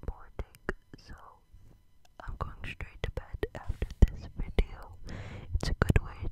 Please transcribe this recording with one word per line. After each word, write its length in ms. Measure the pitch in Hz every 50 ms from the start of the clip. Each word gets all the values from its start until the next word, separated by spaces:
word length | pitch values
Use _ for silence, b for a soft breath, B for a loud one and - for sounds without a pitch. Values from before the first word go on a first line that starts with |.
| - -
morning, 460 | - - - - - - - - - - - - - - - - -
so 160 | - - - - - - - - - - - - - - - - - - - - - - - - -
I'm 140 | - - - -
going 220 | - - - - -
straight 380 | - - - - - - - -
to 80 | -
bed 280 | - - - - - - - - -
after 320 | - - - - - - - - - -
this 240 | - - - - - -
video. 420 | - - - - - - - - - - - - - - B B B B B B B B B B
It's 140 | B - -
a 40 | -
good 260 | - - - - - -
way 260 | - - - - -